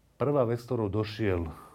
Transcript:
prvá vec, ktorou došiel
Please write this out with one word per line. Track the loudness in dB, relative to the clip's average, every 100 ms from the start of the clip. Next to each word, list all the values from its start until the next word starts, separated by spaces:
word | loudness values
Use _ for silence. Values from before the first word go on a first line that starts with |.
| _ -2
prvá | 0 2 2
vec, | 0
ktorou | -2 -2 0
došiel | 0 -2 0 0 0 -2 -8 -18